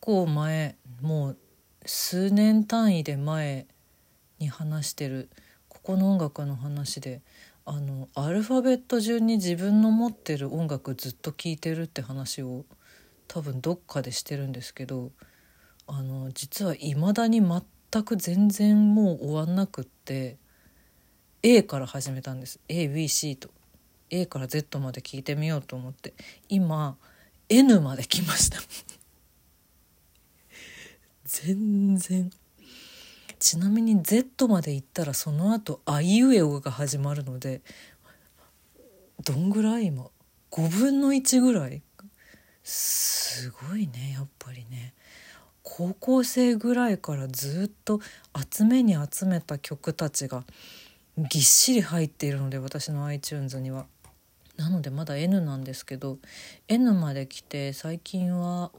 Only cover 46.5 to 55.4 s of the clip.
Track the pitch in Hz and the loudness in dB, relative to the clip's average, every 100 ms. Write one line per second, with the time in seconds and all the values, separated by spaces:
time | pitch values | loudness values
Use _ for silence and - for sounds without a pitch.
46.5 | 226 226 247 240 196 - 147 135 127 139 | 2 0 2 2 0 -2 -6 -6 -6 -6
47.5 | 156 208 - - 214 - - _ - 135 | -4 -4 -6 -4 -2 -4 -18 _ -12 -8
48.5 | - 214 254 240 165 147 - 190 175 - | 2 6 6 6 4 0 -4 0 0 -2
49.5 | 143 - 143 - 151 156 - 135 127 123 | -8 -8 -8 -6 -4 -4 -4 -6 -8 -12
50.5 | - - - - _ _ - 151 156 135 | -18 -20 -20 -20 _ _ -6 -2 2 6
51.5 | - - 247 175 170 156 - 147 139 135 | 6 6 4 2 0 -2 -2 -4 -2 -4
52.5 | 135 131 147 151 147 143 143 - 151 135 | -6 -8 -8 -6 -6 -4 -6 -8 -8 -6
53.5 | 131 131 131 - _ - _ _ _ _ | -6 -8 -8 -12 _ -20 _ _ _ _
54.5 | - 156 180 143 139 156 143 170 196 | -6 -2 -2 -2 -6 -6 -4 0 0